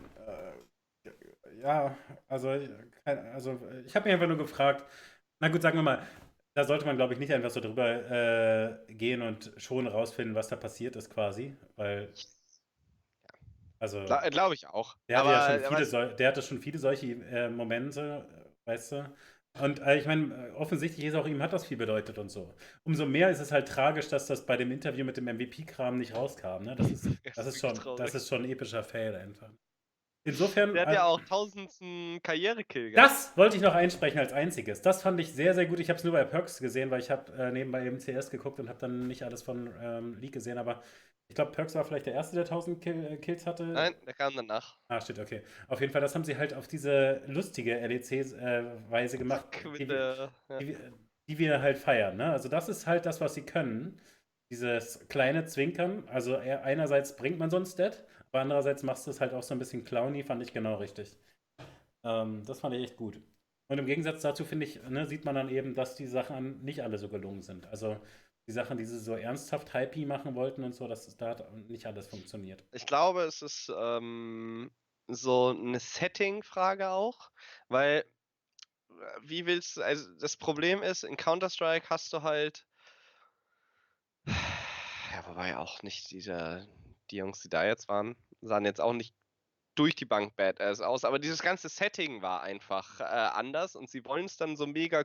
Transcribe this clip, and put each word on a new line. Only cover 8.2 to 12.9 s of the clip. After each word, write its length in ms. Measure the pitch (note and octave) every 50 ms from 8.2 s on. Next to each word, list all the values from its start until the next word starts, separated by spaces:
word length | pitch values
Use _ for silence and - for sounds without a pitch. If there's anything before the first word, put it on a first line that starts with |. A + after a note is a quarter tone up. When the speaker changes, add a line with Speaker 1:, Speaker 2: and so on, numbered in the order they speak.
| A#2 A#2 A#2 A2+ A2+ A2+ A2 A2 A2 A2 A2 - - -
Speaker 1:
äh, 60 | A2
gehen 280 | A2 A2+ A#2 B2+ A#2+ A#2+
und 300 | A2+ A2+ A2 - - - -
schon 280 | - - C3 C3 B2+
rausfinden, 480 | A#2+ G2+ A2 A2+ A2+ - - A#2+ A2+ G#2+
was 140 | A2 G#2+ -
da 80 | G#2+
passiert 400 | G#2 - G#2+ - - A#2 B2+ B2
ist 140 | A2+ G2 -
quasi, 460 | - - G#2+ G2+ F#2+ G#2+ B2+ C#3 C#3 - - - _
weil 380 | - G#2 G2+ G2+ G2+ G#2 G2 -
Speaker 2:
Ja. 1200 | - - - - _ _ _ _ _ _ _ _ _ _ _